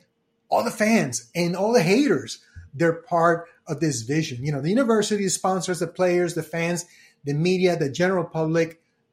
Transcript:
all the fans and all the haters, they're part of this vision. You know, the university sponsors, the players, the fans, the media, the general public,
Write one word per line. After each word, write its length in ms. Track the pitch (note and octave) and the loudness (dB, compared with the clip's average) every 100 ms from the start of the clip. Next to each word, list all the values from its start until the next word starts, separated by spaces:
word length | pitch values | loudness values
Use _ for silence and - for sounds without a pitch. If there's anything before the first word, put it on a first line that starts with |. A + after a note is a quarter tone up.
| _ _ _ _ - | _ _ _ _ -2
all 120 | - | -2
the 80 | A3+ | 0
fans 600 | - G#3+ A3 D3 A#2+ - | 0 2 2 0 -6 -6
and 220 | E3+ F3 F3+ | -4 -2 0
all 160 | G#3 | 2
the 100 | A#3 | 4
haters, 640 | E3 A3 C#4+ C#3+ A#2 - _ - - | 4 4 4 0 -4 -14 _ -20 -10
they're 180 | C3+ E3 | 0 0
part 540 | E3 - E3+ E3+ E3+ - _ - | 0 -2 2 4 2 -4 _ -10
of 140 | C#3+ | -2
this 220 | D#3+ A#2+ | -2 -2
vision. 420 | A2 D#3 D#3 A#2+ | -2 -2 -2 -6
You 80 | C#3+ | -6
know, 80 | C#3+ | -4
the 80 | D3+ | 0
university 580 | A3 A#3 A3 G#3 G#3 F#3+ | 2 2 2 2 0 -2
sponsors, 480 | - F#3+ F#3+ F3+ E3+ | -2 -2 -2 -2 -4
the 80 | E3+ | -4
players, 480 | - F#3 F3 F3 | 0 2 2 0
the 80 | D#3+ | -2
fans, 420 | D#3 E3 E3+ F3 - - - _ | -6 -4 -2 -4 -6 -18 -20 _
the 80 | C#3+ | -4
media, 440 | D3 F3 F#3 F3+ E3 | 0 0 2 2 2
the 140 | C#3+ | -2
general 340 | C3 F3+ F#3+ | 0 0 0
public, 580 | E3 D#3+ D#3+ E3 D#3+ - _ _ _ | -2 -4 0 0 0 -6 _ _ _